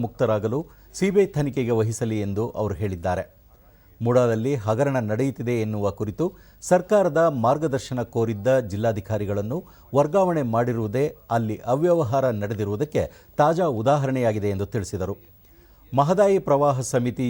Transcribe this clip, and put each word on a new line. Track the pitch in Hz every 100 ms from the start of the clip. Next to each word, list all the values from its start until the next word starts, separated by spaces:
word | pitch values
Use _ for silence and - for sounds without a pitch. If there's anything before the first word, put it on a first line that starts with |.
ಮುಕ್ತರಾಗಲು | 117 - 117 107 107 135 165 - -
ಸಿ | - 190
ಬಿ | 196
ಐ | 190
ತನಿಖೆಗೆ | 147 143 135 117 113
ವಹಿಸಲಿ | 110 110 117 110
ಎಂದು | 101 98 117 -
ಅವರು | 104
ಹೇಳಿದ್ದಾರೆ. | 82 104 90 92 90 - _ _ - - _ _ -
ಮೂಡಾದಲ್ಲಿ | 117 123 120 110 123
ಹಗರಣ | 139 107 110 139 131
ನಡೆಯುತ್ತಿದೆ | 107 110 135 - 123 120
ಎನ್ನುವ | 107 107 101
ಕುರಿತು | - 107 - 180 - - -
ಸರ್ಕಾರದ | - 180 180 208 180 151 165 135
ಮಾರ್ಗದರ್ಶನ | 117 147 156 131 - 123
ಕೋರಿದ್ದ | 117 117 113 104 120 131
ಜಿಲ್ಲಾಧಿಕಾರಿಗಳನ್ನು | 107 101 113 107 - 104 101 104 107 160 - - -
ವರ್ಗಾವಣೆ | 131 151 196 185 160 123
ಮಾಡಿರುವುದೇ | 113 123 117 107 123 151 - -
ಅಲ್ಲಿ | 117 110 104 113
ಅವ್ಯವಹಾರ | 135 175 170 120 139 131
ನಡೆದಿರುವುದಕ್ಕೆ | 107 104 107 98 104 151 113 78 - - -
ತಾಜಾ | 147 170 170 113
ಉದಾಹರಣೆಯಾಗಿದೆ | 117 147 135 131 117 107 101
ಎಂದು | 98 101
ತಿಳಿಸಿದರು. | 117 92 92 92 101 - _ _ _ - _ -
ಮಹದಾಯಿ | 127 143 190 202 196
ಪ್ರವಾಹ | 190 139 147 127
ಸಮಿತಿ | 120 127 123 123 123